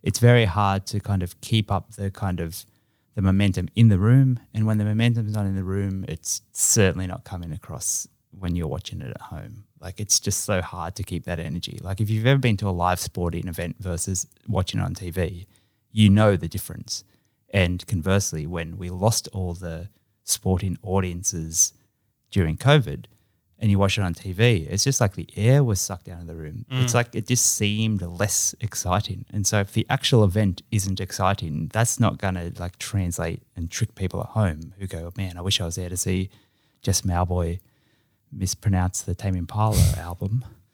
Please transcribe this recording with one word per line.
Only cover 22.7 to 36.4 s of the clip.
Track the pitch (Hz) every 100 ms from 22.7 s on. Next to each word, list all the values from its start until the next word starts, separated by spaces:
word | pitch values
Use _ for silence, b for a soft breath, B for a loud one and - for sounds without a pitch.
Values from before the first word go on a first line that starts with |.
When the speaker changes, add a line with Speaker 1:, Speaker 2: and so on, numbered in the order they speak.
| 151 110 71 - _ _ _ _ _
Speaker 1:
and | 110
you | 98
watch | 98 98
it |
on | 92
T | 82 98
V, | 90 120 104 73
it's | 95
just | 135 131
like | 113 -
the | 78 -
air | 107 139
was | 131 98
sucked | - 90 -
out | 87
of | 85
the |
room. | 82 76 110 -
Speaker 2:
Mm. | 127
Speaker 1:
It's | 127
like | 123 120
it | 113 104
just | 123
seemed | - - 104 107 110 104
less | 87 87 104 - - -
exciting. | 104 - 92 92 - 92 -
And | 104 98
so | 107
if | 98
the | - -
actual | 131 - 120
event | 104 98 101 87 -
isn't | 110 98 95
exciting, | 92 - 95 98 80 - 80
that's | 110 117 -
not | 113 -
gonna, | 98 90 85 -
like, | 87 -
translate | - 98 90 85 87 - _
and | - 82
trick | - 110
people | - 92 90
at | -
home | 110 98 78 82 -
who | 95
go, | 85 85
"Man, | 85 95 87
I |
wish | 90 -
I | 85
was |
there | 82 90
to | 92
see | - 92 95 b